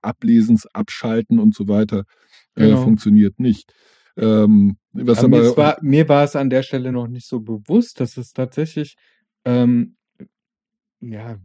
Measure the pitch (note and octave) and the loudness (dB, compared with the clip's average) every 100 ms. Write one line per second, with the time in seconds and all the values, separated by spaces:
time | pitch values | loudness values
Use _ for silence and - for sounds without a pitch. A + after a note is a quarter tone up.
0 | G#2 - A2+ A#2 A2 A2+ - - G#2+ - | -12 -6 0 2 4 0 -2 -10 -10 -8
1 | A#2+ A2+ A2 A#2 G#2+ G#2+ G2+ G#2 G#2+ G#2 | -6 -4 -2 2 2 0 0 -2 -2 -4
2 | G2 _ _ _ _ - G#2+ A#2+ B2+ A2 | -8 _ _ _ _ 0 2 2 2 0
3 | G#2+ G#2 G2+ - B2+ G#2 _ _ _ _ | 2 2 2 0 -2 -4 _ _ _ _
4 | _ - A2 G#2+ G#2+ G#2+ G2+ - _ - | _ -6 -2 2 4 4 2 0 _ -6
5 | B2 A#2 B2+ C3+ A#2 B2 D3+ D3+ D3 C#3+ | -2 2 4 4 4 2 0 0 0 0
6 | D#3 C#3+ C#3+ D3 C#3 B2+ C3 C3+ B2+ B2 | 2 2 0 -2 -2 -2 -2 -6 -6 -8
7 | A#2+ B2 - B2+ A2 A2 G#2 G3 A#3+ - | -8 -12 -12 -12 -10 -12 -2 -2 0 -4
8 | D3 - A#2+ - B2+ - D#3 D#3 D3 _ | -8 -8 -14 -10 -8 -6 -8 -8 -12 _
9 | _ _ _ _ - B2 B2 A#2+ A#2+ _ | _ _ _ _ -4 0 2 0 -2 _
10 | _ _ - _ _ _ _ _ _ _ | _ _ -20 _ _ _ _ _ _ _
11 | B2 G#2+ A2+ G#2+ | -16 -14 -14 -16